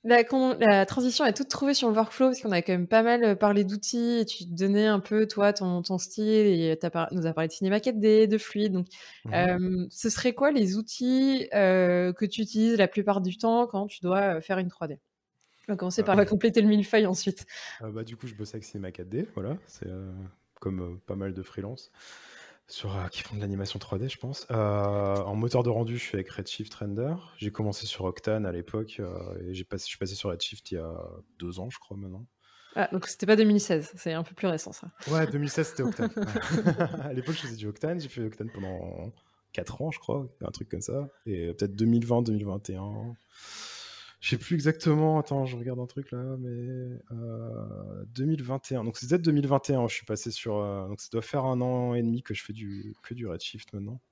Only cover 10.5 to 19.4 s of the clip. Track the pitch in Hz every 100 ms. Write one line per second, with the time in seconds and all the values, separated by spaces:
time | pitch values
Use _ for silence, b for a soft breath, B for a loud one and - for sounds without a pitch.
10.5 | 285 196 202 220 - 247 262 269 262 -
11.5 | 208 190 185 180 180 180 180 208 - 214
12.5 | 214 226 226 185 - 202 196 185 180 226
13.5 | 233 240 196 202 - 180 190 202 165 160
14.5 | 190 180 - 160 139 _ _ _ _ _
15.5 | _ - 202 180 180 208 196 202 208 226
16.5 | 226 214 208 196 220 208 190 - - -
17.5 | B B B 110 107 113 117 127 104 107
18.5 | 110 104 104 95 90 90 113 214 -